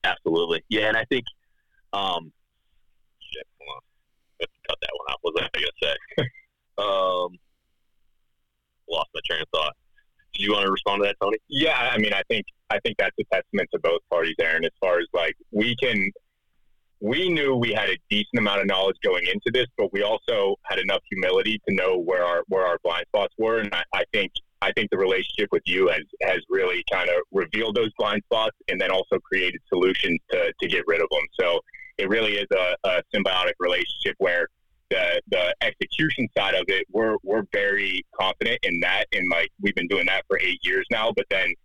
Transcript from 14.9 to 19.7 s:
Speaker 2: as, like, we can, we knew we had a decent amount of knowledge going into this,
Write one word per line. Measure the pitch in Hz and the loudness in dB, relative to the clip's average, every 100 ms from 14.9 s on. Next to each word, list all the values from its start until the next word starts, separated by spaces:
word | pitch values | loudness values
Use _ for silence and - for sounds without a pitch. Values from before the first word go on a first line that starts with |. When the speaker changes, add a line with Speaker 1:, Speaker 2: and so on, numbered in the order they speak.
| 87 | 2
Speaker 2:
as, | 85 | 0
like, | 90 82 - - | -2 -2 -4 -6
we | 104 113 120 | -2 0 0
can, | 127 107 95 - _ _ _ _ _ _ _ _ | 0 0 -2 -6 _ _ _ _ _ _ _ _
we | 104 139 185 | -2 0 0
knew | 165 139 | 2 2
we | 131 117 | 2 2
had | 107 101 | 0 0
a | 92 _ | -2 _
decent | 104 104 123 | -2 0 0
amount | 104 101 | 2 2
of | 98 | 2
knowledge | 95 98 95 | 2 2 2
going | 101 90 87 | 2 2 2
into | 98 120 | 0 0
this, | 123 120 | 0 -2